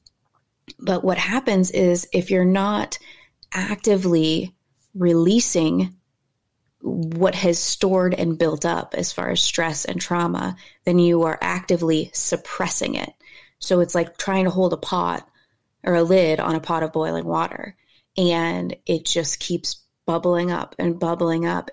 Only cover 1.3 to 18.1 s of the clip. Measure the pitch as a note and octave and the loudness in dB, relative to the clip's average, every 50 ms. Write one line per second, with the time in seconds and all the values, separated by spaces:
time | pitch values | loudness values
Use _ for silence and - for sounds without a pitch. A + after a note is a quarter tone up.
1.3 | G#3 C4 C4 - G#3 F#3+ F#3 F3+ - - F#3+ F3+ F3 F3 - - - F#3 F3 - | -2 -2 0 0 2 2 2 2 2 2 4 4 2 2 0 -2 -2 -2 0 0
2.3 | F#3+ F#3 F3+ F3+ F#3 G3 G3 G3+ G#3 G#3 - - - - - - - - _ _ | 2 2 4 4 4 2 2 0 -2 -2 -4 -6 -8 -12 -14 -18 -20 -20 _ _
3.3 | _ _ - _ - - F#3 G3+ G#3 - - A3+ G#3 F#3+ F#3 F#3 E3+ E3 D#3 D#3+ | _ _ -16 _ -8 -6 -4 -4 -6 -2 2 2 2 2 4 2 4 4 4 2
4.3 | D#3+ D#3+ - F#3 - _ _ _ _ _ _ _ - G3 F3+ F3 E3+ E3 E3 F3 | 2 0 -2 -6 -10 _ _ _ _ _ _ _ -4 0 2 4 4 4 4 4
5.3 | G#3 A#3 A#3 - - F3+ D#3+ D#3+ E3+ F3+ F#3 F#3 - - _ _ _ _ _ _ | 4 4 2 2 2 2 2 2 2 2 0 -2 -4 -10 _ _ _ _ _ _
6.3 | _ _ _ _ _ _ _ _ _ _ - - - - E3 D#3+ E3 E3 F3+ F#3 | _ _ _ _ _ _ _ _ _ _ -8 -6 -4 -4 -4 -4 -2 0 0 0
7.3 | F3+ F#3 F#3+ F3+ E3+ E3 - - - - - F#3+ F#3 F#3 F3+ F3+ F3+ - F3 E3 | 0 2 0 0 0 0 0 -2 -2 0 0 2 2 2 2 2 0 0 0 -2
8.3 | E3 D#3+ E3+ D#3+ D#3 D3+ - F3 E3+ - - - - - F3+ - - - - - | 0 0 0 0 0 0 -2 -2 -2 -2 -4 -6 -6 -6 -6 -6 -6 -6 -6 -4
9.3 | - - - - - - E3+ E3 D3+ - - - - F3+ - - F3 F3 E3+ E3+ | -2 -2 -2 -2 -2 -2 -2 -2 -2 -4 -6 -6 -6 -6 -4 -4 -2 -2 0 -2
10.3 | F3 - - F#3 F#3 - - - - _ _ F3+ F3 F3+ F3 F3 E3+ E3+ E3 D#3+ | -2 -2 -4 -6 -8 -10 -14 -20 -20 _ _ 2 4 4 6 6 4 4 2 2
11.3 | D#3 - - F3+ F3+ F3+ F3+ - F#3 E3+ E3+ D#3+ D#3+ D#3 - - - - - - | 0 -2 -4 -4 -4 -4 -2 0 0 0 2 2 2 0 0 -4 -6 -6 -4 -2
12.3 | - E3+ - - - - E3+ E3+ - - - - - - G1+ - - _ _ - | -4 -4 -6 -8 -6 -6 -4 -4 -4 -4 -4 -4 -4 -4 -6 -8 -12 _ _ -20
13.3 | - - - _ _ _ - - F#3+ F3 F3 E3+ - F3 E3+ E3+ - - - - | -20 -20 -20 _ _ _ -2 2 2 4 4 2 2 0 -2 -2 -4 -8 -4 -2
14.3 | G3 F#3+ F#3+ F#3 F3 F#3 F#3 F3 E3+ D3+ - - - F3+ B2 F2 E2+ - - - | 0 0 2 2 2 2 2 0 0 -2 -4 -4 -4 -2 -2 -2 -2 -4 -8 -12
15.3 | _ _ _ _ _ _ _ _ _ _ - - F3 E3+ E3+ E3 F#3 F#3+ F3 D#3+ | _ _ _ _ _ _ _ _ _ _ -2 0 2 2 4 4 4 4 4 4
16.3 | D#3 D#3 - - D#3+ D#3+ D#3 - E3+ D#3+ D#3+ D#3 - D#3+ D#3 E3 E3 E3 E3+ E3 | 2 0 0 -2 -2 -2 -2 -2 -2 -2 -2 -2 -2 -2 -2 -2 -2 -4 -4 -2
17.3 | E3 D#3+ E3 - - - - G3+ - _ _ _ _ _ _ _ | -2 -2 -2 -4 -6 -10 -12 -14 -16 _ _ _ _ _ _ _